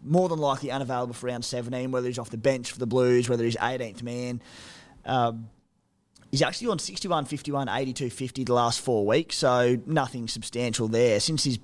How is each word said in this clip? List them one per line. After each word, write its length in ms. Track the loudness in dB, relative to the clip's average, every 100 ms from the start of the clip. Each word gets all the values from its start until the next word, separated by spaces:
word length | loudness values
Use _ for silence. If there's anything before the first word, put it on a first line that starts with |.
more 240 | 2 2 4
than 100 | 2
likely 320 | 0 0 -2
unavailable 440 | -4 -2 -2 -4
for 120 | -6 -6
round 180 | -6
seventeen, 480 | -4 -6 -4 -4 -2
whether 140 | -2 -2
he's 100 | -4
off 120 | -6
the 60 | -2
bench 360 | 2 0 -2
for 60 | -6
the 80 | 0
Blues, 420 | 4 6 6 4
whether 160 | 2
he's 120 | 0 0
eighteenth 400 | -2 -2 -8 -10
man. 400 | -10 -8 -6 -8 -12 -20 -20 -20 -20 -12
Um, 440 | -2 2 2 -2 -12 _ _ _ _ _ _ _ -4
he's 120 | 0
actually 260 | 0 0 -2
gone 100 | -2
sixty-one, 440 | -4 -6 -2 -2 -2
fifty-one, 420 | -6 -4 -4 -2
eighty-two, 420 | -2 -2 -4 -6
fifty 320 | -6 -8 -4
the 120 | 2
last 260 | 4 4 2
four 260 | 0 2 4
weeks, 300 | 2 0 0
so 420 | 2 4 4 2 0
nothing 400 | 0 0 -4 -8
substantial 600 | -8 -8 -4 -2 -2 0
there. 320 | 4 6 4
Since 240 | 2 0
his 140 | 0 -2